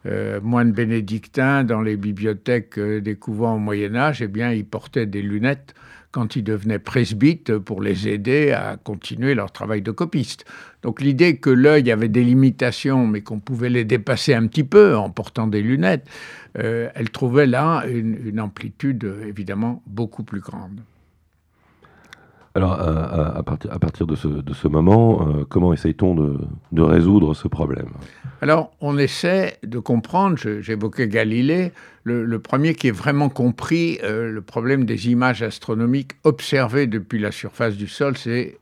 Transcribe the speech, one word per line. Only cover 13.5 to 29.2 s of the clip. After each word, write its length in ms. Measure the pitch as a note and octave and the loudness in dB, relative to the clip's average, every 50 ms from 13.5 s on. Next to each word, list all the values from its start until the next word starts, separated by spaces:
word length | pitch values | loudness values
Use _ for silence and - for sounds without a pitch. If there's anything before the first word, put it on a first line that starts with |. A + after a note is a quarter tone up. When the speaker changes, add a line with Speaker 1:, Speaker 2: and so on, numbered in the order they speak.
| C3 A2+ A#2+ B2 | -6 -4 -2 0
Speaker 1:
les 140 | B2 B2 A#2 | 0 0 2
dépasser 500 | G#2+ C3 A2+ G#2 - B2+ - - - C3 | 2 0 0 0 0 -2 0 2 2 2
un 140 | A2+ A2+ A2 | 2 2 0
petit 160 | - D#3 C#3+ | 0 0 0
peu 320 | C3+ - G#3 G#3 G3 C#3+ | 6 8 8 8 8 6
en 140 | G#2+ G2+ G2 | 2 0 -2
portant 360 | F2+ - G2+ - - - A2 A2 | -6 -8 -10 -8 -4 -4 -2 0
des 140 | G#2 G#2 | 0 0
lunettes, 460 | G#2 A2+ C3 C#3+ E3+ F#3 E3+ C#3 C3+ - - - - - - - - - - - | 0 0 0 2 2 2 0 0 -2 -10 -20 -20 -20 -20 -20 -20 -20 -16 -10 -6
euh, 320 | - A2+ A#2 A#2 A#2 - - | -4 -4 -4 -4 -6 -6 -6
elle 140 | - A#2 A2+ | -6 -6 -6
trouvait 380 | - - C#3 B2 A#2+ C#3+ D3 C3 | -4 -2 -2 2 4 4 4 4
là 360 | A#2+ C3 D3+ D#3+ E3 D3 - | 4 2 2 0 0 0 -2
une, 320 | B2+ B2 A#2 A2 A2+ A2 - A#2+ | -4 -4 -2 -2 -4 -4 -4 -6
une 140 | G#2+ G#2 A2 | -8 -6 -6
amplitude, 640 | G#2+ G2+ - - - A2 - - - C#3 C3 G#2+ G#2+ | -6 -6 -10 -10 -14 -14 -12 -6 -4 -4 -4 -4 -4
euh, 240 | G2+ F#2+ G2+ A2 G#2 | -8 -8 -8 -10 -12
évidemment 560 | G2+ G#2+ G2+ F#2 G2 G2+ A2+ A#2+ A#2+ - _ - | -10 -10 -8 -6 -4 -4 -2 -4 -4 -6 _ -14
beaucoup 360 | G2 G#2+ A#2 G#2+ - - G#2 | -8 -6 -6 -8 -8 -12 -12
plus 160 | - G#2 G2 | -10 -10 -12
grande. 400 | - - - F#2+ F#2+ F#2 G2+ G#2+ A2+ _ _ _ _ _ _ _ _ _ _ _ _ _ _ _ _ _ _ _ _ - _ _ _ - - _ _ _ _ _ _ _ - - | -12 -12 -16 -16 -14 -16 -16 -18 -20 _ _ _ _ _ _ _ _ _ _ _ _ _ _ _ _ _ _ _ _ -20 _ _ _ -20 -20 _ _ _ _ _ _ _ -2 0
Speaker 2:
Alors, 220 | F#2+ F#2 F#2 D2 | 0 0 0 0
euh, 160 | E2+ D#2+ D#2+ | -2 -2 0
à, 440 | D#2+ D#2+ - - E2 D2+ D#2 - - | 0 -2 -2 -2 -2 -2 -2 -2 -6
à 40 | - | -4
partir, 300 | - D2+ D2+ - - - | -6 -6 -6 -6 -8 -4
à 60 | - | -2
partir 280 | - D#2 - - - D#2+ | -2 -2 0 -2 -2 -2
de 80 | D2+ | -2
ce, 140 | C#2+ - D#2 | -2 -2 -4
de 240 | D2 D2 C2+ C#2 C#2+ | -4 -4 -6 -8 -8
ce 160 | - - D2+ | -2 -2 0
moment, 580 | D2 D2+ E2 F#2 G#2 A2+ A#2 A2+ A2 D#2+ D#2+ D2+ | 2 4 6 8 8 8 8 6 4 4 2 0
euh, 160 | D2 D2 C#2+ | 0 -2 -2
comment 300 | - - F2+ F2 F2+ E2 | -2 0 2 4 4 2
essaye-t-on 420 | D2 - E2 D#2 - G2+ F#2 F2 | 2 0 -2 0 2 2 2 2
de, 240 | D#2 D2+ D2 C#2+ C#2 C#2+ D2 D2 - _ - | 2 2 0 0 -4 -6 -8 -10 -12 _ -4
de 100 | E2+ E2 | 2 4
résoudre 520 | D#2+ D#2 D#2+ E2+ E2+ F#2 G2+ G#2 E2+ D2+ D#2 | 6 6 6 6 6 8 6 6 6 4 0
ce 160 | - - - | -2 -4 -6
problème ? 400 | - - D#2 C#2+ C2 B1 B1+ - - - - - - - - C3+ - - | -4 -2 -2 -2 -4 -6 -8 -10 -12 -16 -18 -20 -20 -18 -18 -18 -12 -6
Speaker 1:
Alors, 320 | C#3 C#3+ D#3 E3 D#3 - _ - | 0 2 2 2 0 -4 _ -8
on 180 | D#3 C#3+ C#3+ C#3+ | -4 -2 0 2
essaie 600 | C#3+ C3+ - - | 0 0 0 -2